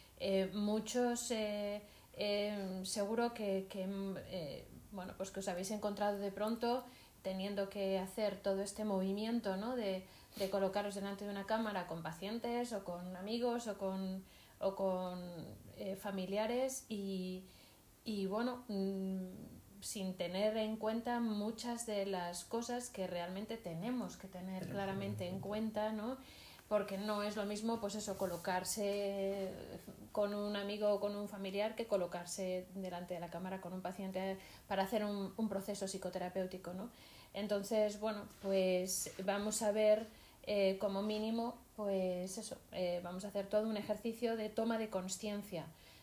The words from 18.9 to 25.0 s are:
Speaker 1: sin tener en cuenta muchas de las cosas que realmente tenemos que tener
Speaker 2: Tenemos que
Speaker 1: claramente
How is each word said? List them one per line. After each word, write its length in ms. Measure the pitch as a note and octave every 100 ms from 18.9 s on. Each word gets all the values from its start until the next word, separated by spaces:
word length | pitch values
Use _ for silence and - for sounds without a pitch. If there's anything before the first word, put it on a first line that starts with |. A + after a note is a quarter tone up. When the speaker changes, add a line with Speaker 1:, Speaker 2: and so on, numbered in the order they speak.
| G3 F#3+ F#3+ F#3 F#3 - - - G3+
Speaker 1:
sin 320 | - G#3+ F#3+ F3+
tener 400 | F3 F#3 G#3+ A3
en 200 | G#3+ A3
cuenta 420 | A3 A#3 A#3+ A#3+
muchas 640 | A3+ G#3 G#3 A3+ A#3+ A#3 A3+
de 180 | G#3 G3
las 380 | F#3+ F3 F3+ -
cosas 440 | A#3 A#3+ B3 A#3+
que 180 | - F3+
realmente 500 | F3 F3 F#3+ G#3+ A3+
tenemos 580 | F#3 E3 G#3+ B3+ F#3 -
que 100 | F#3+
tener 180 | F#3 F#3 F#3
Speaker 2:
Tenemos 60 | F#3
que 40 |
Speaker 1:
claramente 440 | G3+ G3 G3